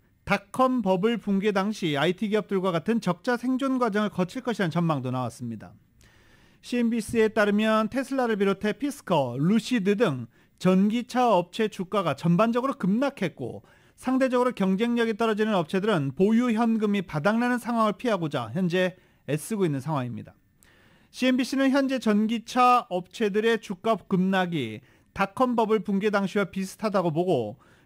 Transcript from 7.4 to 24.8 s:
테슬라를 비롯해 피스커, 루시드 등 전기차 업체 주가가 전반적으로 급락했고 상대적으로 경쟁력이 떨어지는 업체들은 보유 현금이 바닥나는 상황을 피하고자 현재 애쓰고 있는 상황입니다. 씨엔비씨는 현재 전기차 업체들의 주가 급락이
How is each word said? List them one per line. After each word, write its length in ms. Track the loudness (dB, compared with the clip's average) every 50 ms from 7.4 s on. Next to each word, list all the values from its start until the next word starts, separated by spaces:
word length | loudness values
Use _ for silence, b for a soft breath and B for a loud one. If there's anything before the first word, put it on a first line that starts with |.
| 2 4 4 2 2 2 2 2 0 0
테슬라를 480 | -2 -4 -4 -2 -2 -2 0 0 0
비롯해 360 | 0 0 0 0 0 -2 -4 -4
피스커, 640 | -2 -4 -6 -6 -6 -4 -2 0 0 0 -2 -2
루시드 600 | 0 2 2 2 2 0 0 -2 0 2 2 2
등 300 | 2 2 2 0 -2 -8 -12 b b b b b
전기차 800 | b 2 2 4 4 4 2 0 -2 -4 -2 0 2 4 4 4
업체 320 | 2 2 0 -2 -2 -2
주가가 480 | -2 -4 -6 -6 -4 -2 -2 0 -2 -2
전반적으로 600 | 0 2 2 4 4 4 2 2 0 -2 -2 -2
급락했고 880 | -2 -2 0 0 0 0 -2 -2 -4 -6 -6 -6 -8 -10 -10 -10 -12 -16 b b b b b b
상대적으로 560 | b -4 -2 0 0 0 2 2 2 2 0 0
경쟁력이 640 | 0 0 0 2 0 0 0 0 0 0 0 0
떨어지는 360 | 0 0 0 0 0 0 0 0
업체들은 600 | 0 0 -2 -2 -2 0 0 0 0 0 -2 0
보유 360 | 2 2 4 4 2 2 2
현금이 500 | 2 2 2 2 2 0 0 0 0 -2
바닥나는 560 | -2 -4 -4 -2 0 0 2 2 0 0 -2
상황을 360 | -2 -4 -4 -2 0 0 0 -2
피하고자 580 | -2 -2 -2 -2 -2 -2 -4 -4 -4 -6 -4 -4
현재 420 | -2 -2 0 0 0 0 0 -2 b b b b b b
애쓰고 380 | b -6 -4 -4 -4 -2 0 0
있는 160 | 0 -2 -2
상황입니다. 520 | -4 -4 -4 -4 -4 -6 -8 -12 -14 -16 -20 _ _ _ _ _ b b b b b b b b b b
씨엔비씨는 600 | b 0 2 2 2 2 0 0 0 0 2 2
현재 260 | 2 2 2 0 -2
전기차 880 | 0 2 2 2 2 2 0 -2 -4 -6 -2 0 4 4 4 4 4 2
업체들의 720 | -2 -6 -6 -6 -8 -6 -4 -2 0 0 0 2 2 0 0
주가 340 | -2 -8 -10 -4 -2 -2 -2
급락이 880 | -2 -2 -2 0 2 2 2 2 0 0 -2 -2 -4 -4 -6 -8 -10